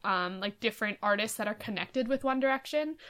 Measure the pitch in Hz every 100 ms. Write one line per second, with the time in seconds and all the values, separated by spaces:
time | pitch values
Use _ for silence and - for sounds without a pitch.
0 | 196 185 180 190 202 202 226 - 214 190
1 | 208 202 214 - 208 214 - 196 - 254
2 | 240 269 269 262 262 269 - 294 302 320
3 | -